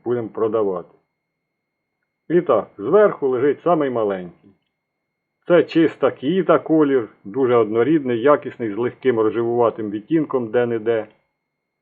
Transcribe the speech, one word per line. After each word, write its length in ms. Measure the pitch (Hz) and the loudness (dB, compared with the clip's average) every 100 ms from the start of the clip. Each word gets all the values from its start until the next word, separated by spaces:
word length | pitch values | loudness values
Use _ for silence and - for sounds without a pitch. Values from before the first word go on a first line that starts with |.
| 117 | -6
будемо 240 | 120 110 | -4 -4
продавати. 600 | 104 110 110 101 90 82 _ _ _ _ _ _ _ _ _ _ _ _ _ _ | -4 -2 0 -2 -4 -10 _ _ _ _ _ _ _ _ _ _ _ _ _ _
І 120 | 170 | -2
так, 260 | 160 110 92 - | 2 0 0 -8
зверху 500 | 104 196 208 - 139 | 0 4 4 2 -2
лежить 340 | 127 143 131 | 0 0 0
самий 280 | 170 170 139 | 0 0 0
маленький. 640 | 120 104 95 87 - 101 95 _ _ _ _ _ _ _ _ - | -2 -2 -4 -8 -18 _ _ _ _ _ _ _ _ _ _ 2
Це 160 | 170 | 2
чиста 480 | - 165 156 - 131 | 4 2 0 2 -2
кіта 480 | - 131 190 175 156 | -2 -4 -2 2 0
колір, 500 | - 160 147 135 107 _ | 2 2 2 0 -2 _
дуже 320 | 101 117 127 120 | -10 -2 2 2
однорідний, 680 | 107 110 120 160 131 117 | 2 0 2 0 0 0
якісний, 520 | 131 147 135 - 113 | 2 2 0 -8 -8
з 40 | 101 | -4
легким 420 | 120 - 131 113 | -6 -2 0 2
рожевуватим 720 | 110 104 117 120 113 110 107 | 0 0 -2 0 0 0 -8
відтінком 600 | 107 - 160 147 131 113 | -8 -2 -2 -2 -4 -2
де-не-де. 560 | 123 120 117 107 113 107 _ _ _ _ _ _ _ | -2 -2 -2 -2 -4 -6 _ _ _ _ _ _ _